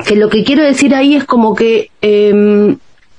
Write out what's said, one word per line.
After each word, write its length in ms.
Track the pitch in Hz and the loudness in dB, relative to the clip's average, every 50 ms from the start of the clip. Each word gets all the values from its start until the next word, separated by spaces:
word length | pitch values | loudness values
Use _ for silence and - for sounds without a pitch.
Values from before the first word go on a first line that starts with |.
| - | -6
que 100 | - 214 | -2 0
lo 140 | 208 214 214 | 0 0 0
que 120 | - 220 196 | 0 -2 -2
quiero 200 | - 285 294 311 | 0 0 0 0
decir 300 | 285 269 262 285 277 285 | 0 0 0 0 0 0
ahí 220 | 269 269 277 294 | 0 2 0 0
es 80 | 285 269 | 0 -2
como 300 | - - 240 226 220 202 | -2 -2 0 0 0 0
que, 360 | 202 233 226 226 220 - - _ - | -2 -2 0 0 -2 -4 -6 _ -6
em, 760 | - 208 208 208 208 208 202 208 208 208 208 208 208 208 - - _ - - _ _ _ _ | -4 -2 0 0 2 2 2 2 2 2 2 2 2 0 -2 -4 _ -20 -20 _ _ _ _